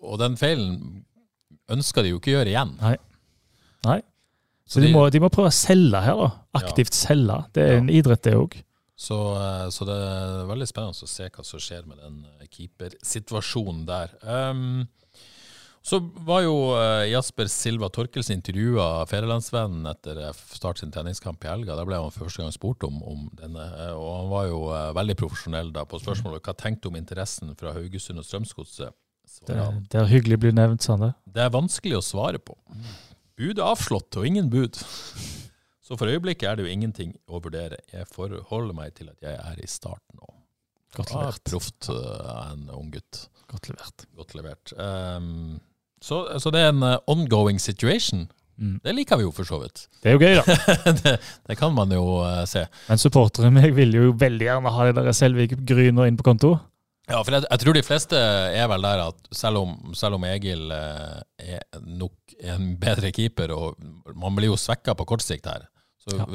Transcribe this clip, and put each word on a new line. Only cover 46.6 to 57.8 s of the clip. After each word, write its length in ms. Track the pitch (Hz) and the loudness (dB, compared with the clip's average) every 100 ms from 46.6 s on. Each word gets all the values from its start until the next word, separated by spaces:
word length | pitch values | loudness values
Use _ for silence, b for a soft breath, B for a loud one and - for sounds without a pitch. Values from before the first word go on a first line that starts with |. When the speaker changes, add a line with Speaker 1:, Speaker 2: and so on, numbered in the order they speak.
Speaker 1:
er 80 | 156 | 4
en, 120 | 143 | 4
eh, 140 | 127 123 - | 2 0 0
ongoing 520 | 156 156 110 104 98 | 0 2 4 4 2
situation. 680 | - 101 117 220 - 95 85 _ _ - | -2 -2 0 2 0 -4 -6 _ _ -8
Speaker 2:
Mm. 220 | 107 95 | -6 -4
Speaker 1:
Det 140 | 139 247 | -4 -4
liker 220 | 277 131 | 2 2
vi 60 | |
jo 80 | 95 | 2
for 120 | 78 87 | -4 -6
så 140 | 78 | -6
vidt. 260 | 64 - - _ | -8 -14 -20 _
Speaker 2:
Det 80 | 107 | 4
er 80 | 135 | 8
jo 20 | |
gøy, 160 | 170 185 | 8 8
da. 560 | 185 165 - 170 175 | 6 4 4 4 4
Speaker 1:
<laughs> 100 | 160 | 4
det, 160 | 156 117 B B - | 4 0 B B -8
det 100 | 107 | -2
kan 160 | 156 | 0
man 160 | 135 98 | 2 2
jo, 320 | 92 90 90 | 2 2 0
eh, 220 | 87 87 87 | 0 -2 -2
se. 200 | 98 80 B B | -4 -6 B B
Speaker 2:
Men 100 | 113 | 4
supportere 540 | 147 135 113 - 120 | 6 6 6 6 8
meg 220 | 135 156 135 | 10 8 8
vil 180 | 123 | 6
jo 180 | 113 123 | 8 6
veldig 340 | 117 131 113 113 | 6 2 2 0
gjerne 240 | 131 127 | 0 0
ha 120 | 117 123 | 2 4
det 100 | 123 | 4
der 160 | 127 | 2
Selvik 400 | 117 131 123 117 131 | 4 4 4 2 0
Gryner 440 | 127 123 127 120 123 | 2 6 6 6 4
inn 100 | 117 | 6
på 60 | 131 | 6
konto. 300 | 117 147 165 - _ _ _ - | 6 6 4 0 _ _ _ -4
Speaker 1:
Ja, 140 | 117 | -2
for 80 | 107 | 2
jeg, 140 | 139 139 | 0 2
jeg 100 | 123 | 2
tror 140 | 127 | 4
de 80 | 156 | 4